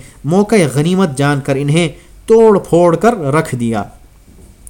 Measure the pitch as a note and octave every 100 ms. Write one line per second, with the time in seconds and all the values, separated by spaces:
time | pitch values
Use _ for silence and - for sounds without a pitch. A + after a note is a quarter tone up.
0 | - - C3+ F#3 G3+ A3+ D3+ B2 D#3+ F#3
1 | F#3+ C3 C#3+ C#3+ C3+ C3+ C#3+ D#3+ E3 -
2 | - - - A3+ A3 G3+ - E3+ F3 E3
3 | A3 A#3 C#3+ D3+ - B2 A#2 A2 G2+ -
4 | - _ _ - - - -